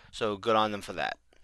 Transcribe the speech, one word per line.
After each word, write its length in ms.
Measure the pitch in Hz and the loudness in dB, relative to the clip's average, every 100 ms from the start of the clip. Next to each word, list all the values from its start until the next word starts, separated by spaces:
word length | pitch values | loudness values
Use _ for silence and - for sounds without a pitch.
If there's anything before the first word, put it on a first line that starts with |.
| - | -16
So 260 | - 110 101 | -4 -2 0
good 180 | 113 | 2
on 160 | 110 107 | 4 4
them 100 | 101 | 0
for 120 | 101 | -6
that. 240 | 85 65 - _ - | -4 -4 -6 _ -20